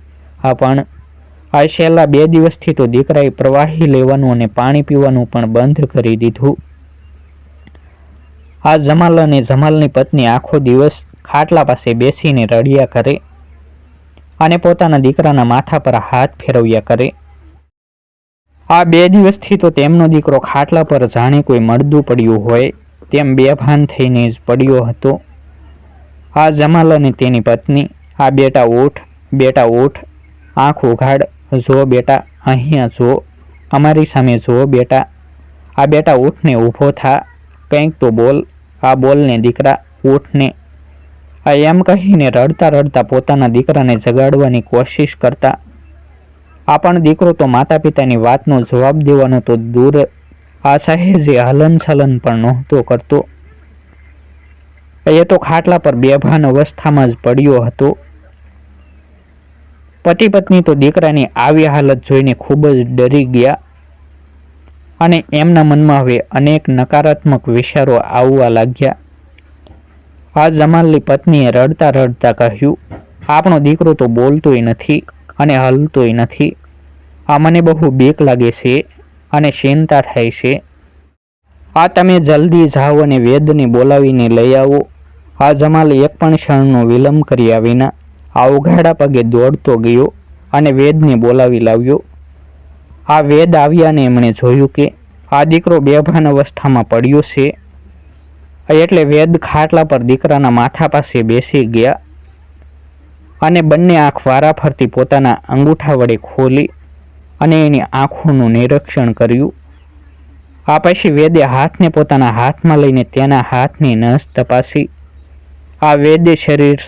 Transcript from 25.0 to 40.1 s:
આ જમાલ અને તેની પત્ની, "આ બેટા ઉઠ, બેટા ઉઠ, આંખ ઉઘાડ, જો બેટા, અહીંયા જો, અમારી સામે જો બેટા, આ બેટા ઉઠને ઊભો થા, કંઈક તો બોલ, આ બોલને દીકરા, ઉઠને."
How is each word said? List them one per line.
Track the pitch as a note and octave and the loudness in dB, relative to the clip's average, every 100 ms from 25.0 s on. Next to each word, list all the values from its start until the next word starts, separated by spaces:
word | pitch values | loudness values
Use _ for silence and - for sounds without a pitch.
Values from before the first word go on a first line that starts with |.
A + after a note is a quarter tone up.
| C3+ F3 _ - - - - - - - - - - D#3 | -4 -4 _ -20 -20 -20 -20 -20 -20 -20 -20 -20 -8 0
આ | D#3 | 0
જમાલ | D3 D3+ E3+ D#3+ D3+ | 0 0 2 2 2
અને | C3+ | 0
તેની | - B2+ B2 | -2 -2 -2
પત્ની, | A2+ A#2+ - C#3+ - - - - | -2 -4 -2 -4 -4 -12 -18 -4
"આ | C3+ | -2
બેટા | C3+ C3+ B2+ | 2 0 2
ઉઠ, | A#2 A#2+ C#3+ - - _ - | 0 2 0 -4 -20 _ -8
બેટા | C3+ C3 C3 | -2 0 2
ઉઠ, | A#2 A#2 C#3 - - _ _ _ - - | 0 0 -2 -4 -20 _ _ _ -10 -2
આંખ | C#3 - C3 | -2 0 -2
ઉઘાડ, | A2+ C3+ C#3 - _ - | -2 -2 -2 -4 _ -6
જો | C3 B2 C3+ C3+ | -6 0 0 2
બેટા, | B2 B2 C3+ - _ C3+ | 0 0 -2 -4 _ -4
અહીંયા | C3 C3+ D3 A#2+ | -4 -2 -2 -4
જો, | - A#2+ C#3 - _ - - - | -2 -2 -2 -6 _ -20 -20 -6
અમારી | C#3 D3+ D#3 | -2 0 0
સામે | D#3 C#3 B2+ A#2 | 0 0 0 -2
જો | - A#2+ C#3 | -2 -2 0
બેટા, | B2+ A#2+ C3 - - - - - - - - | 0 0 -2 -4 -14 -20 -20 -20 -20 -12 -4
આ | C#3+ | 0
બેટા | D3+ D#3 | 0 2
ઉઠને | C3 C#3 - D#3+ | 0 0 -2 -2
ઊભો | A#2+ A#2 - C#3+ | 0 -2 0 -4
થા, | - C3+ C#3 - - _ _ - | -2 -2 -2 -6 -20 _ _ -6
કંઈક | D3 D#3 D#3 | -2 -2 -2
તો | B2 | -2
બોલ, | A2 A#2+ C#3+ - _ _ - | 0 0 0 -6 _ _ -4
આ | C3 C3 | -2 0
બોલને | C3+ C#3+ C#3 A#2 | 2 2 0 0
દીકરા, | A#2+ - C3+ C3+ _ - | -2 -2 -2 -2 _ -4
ઉઠને." | C3 | -2